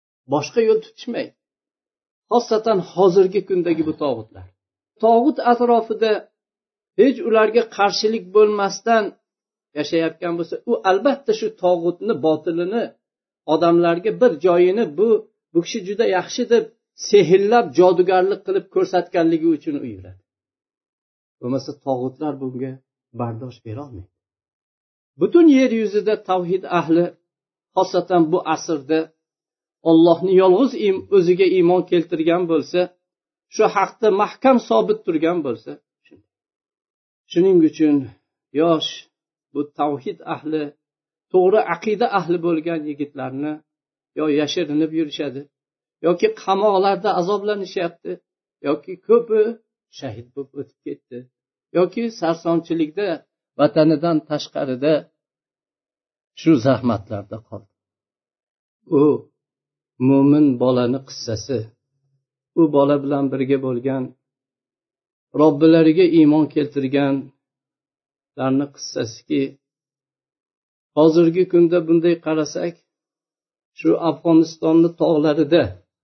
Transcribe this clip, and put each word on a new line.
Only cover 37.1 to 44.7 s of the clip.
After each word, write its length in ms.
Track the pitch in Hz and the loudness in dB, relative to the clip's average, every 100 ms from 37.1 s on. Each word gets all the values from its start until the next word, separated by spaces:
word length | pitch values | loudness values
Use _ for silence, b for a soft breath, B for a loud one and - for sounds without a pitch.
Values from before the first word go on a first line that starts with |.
| _ - | _ -6
shuning 280 | 170 190 180 | 0 4 4
uchun 480 | 156 156 156 143 117 - _ _ _ | 2 2 0 0 -2 -16 _ _ _
yosh 560 | 139 170 160 - - - _ _ _ _ 139 | -2 0 0 -4 -12 -20 _ _ _ _ -8
bu 120 | 147 | -8
tavhid 520 | - 147 143 202 170 | -6 -6 -6 -10 -12
ahli, 500 | - 139 156 156 147 - _ _ _ _ _ | -12 -12 -8 -8 -8 -14 _ _ _ _ _
to'g'ri 320 | 185 185 208 - | 0 2 2 0
aqida 420 | 170 220 202 233 | -4 -4 -2 -2
ahli 260 | 202 165 175 | -2 -2 -4
bo'lgan 460 | 170 160 165 160 | -2 -4 -4 -8
yigitlarni 760 | 151 143 143 139 127 135 151 151 _ _ _ _ _ 147 | -8 -10 -10 -10 -10 -8 -8 -10 _ _ _ _ _ -6
yo 120 | 151 | -2
yashirinib 680 | 147 147 185 151 | -2 -2 -4 -4